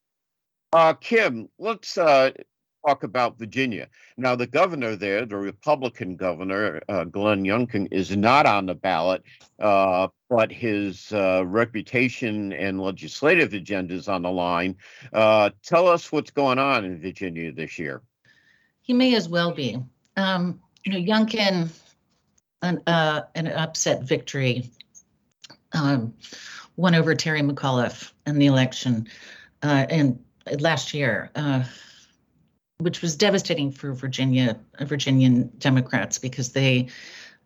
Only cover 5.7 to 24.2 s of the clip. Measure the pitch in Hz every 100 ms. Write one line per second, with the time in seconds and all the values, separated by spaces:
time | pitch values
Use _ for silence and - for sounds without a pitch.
5.7 | 151 127 - 101 87 92 80 95 98 107
6.7 | 78 - 98 85 101 104 104 95 110 123
7.7 | 104 92 95 87 101 110 139 147 101 95
8.7 | 85 95 85 87 92 - - _ - 107
9.7 | 98 95 90 95 - - 120 110 98 120
10.7 | 104 101 90 - 107 95 92 90 104 117
11.7 | 113 92 127 127 - 120 107 101 80 98
12.7 | 95 95 95 78 - 147 180 127 98 85
13.7 | 101 85 90 92 95 87 92 87 85 92
14.7 | 95 - - - 107 110 110 104 - -
15.7 | 170 180 170 - 151 143 - 139 127 139
16.7 | 127 95 87 92 - 95 82 82 73 78
17.7 | - 76 65 - _ _ _ _ _ _
18.7 | _ - 247 254 233 165 170 170 160 127
19.7 | 113 127 _ _ - 190 185 175 175 _
20.7 | _ - 190 175 214 220 220 196 185 165
21.7 | - _ _ _ _ _ _ _ _ 175
22.7 | 170 - 170 156 151 - 165 160 160 160
23.7 | - 170 - 127 151